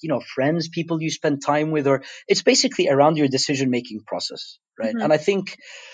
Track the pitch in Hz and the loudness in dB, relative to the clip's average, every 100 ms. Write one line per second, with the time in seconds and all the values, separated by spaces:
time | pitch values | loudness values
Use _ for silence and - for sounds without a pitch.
0 | 160 127 - - 135 170 165 170 165 165 | -4 -4 -4 -2 0 0 -2 -6 -4 -2
1 | 160 147 160 139 143 147 156 156 139 135 | -4 -2 -2 -2 0 0 0 0 2 0
2 | 135 - - 202 - 262 254 - 170 139 | -2 -20 -2 2 4 4 2 0 2 6
3 | 147 160 143 131 - 135 135 123 120 107 | 4 4 2 0 -2 0 0 0 -4 -14
4 | 107 90 - - - - _ - 113 - | -8 -8 -8 -10 -16 -20 _ -8 -4 -2
5 | 214 151 156 196 196 - - - - | 2 2 2 0 -2 -12 -20 -20 -20